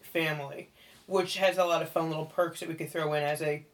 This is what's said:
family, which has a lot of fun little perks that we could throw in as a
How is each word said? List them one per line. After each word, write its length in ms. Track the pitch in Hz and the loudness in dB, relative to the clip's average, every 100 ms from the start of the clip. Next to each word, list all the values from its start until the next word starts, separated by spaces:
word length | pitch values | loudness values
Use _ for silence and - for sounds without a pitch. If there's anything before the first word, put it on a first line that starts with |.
family, 640 | - 170 156 147 139 147 - - - - - | -4 0 0 -2 -6 -10 -14 -20 -20 -20 -2
which 300 | 185 180 190 | 0 0 4
has 200 | 190 175 | 4 4
a 60 | 175 | 4
lot 160 | 165 | 2
of 80 | - | 2
fun 200 | 170 160 | 0 0
little 160 | 156 156 | -2 -4
perks 340 | - 170 - | 0 0 0
that 80 | 165 | -8
we 60 | 160 | -6
could 140 | 151 | -6
throw 240 | 165 151 | -2 0
in 100 | 151 | 0
as 180 | 147 151 | 0 0
a 220 | 151 151 - | -2 -4 -6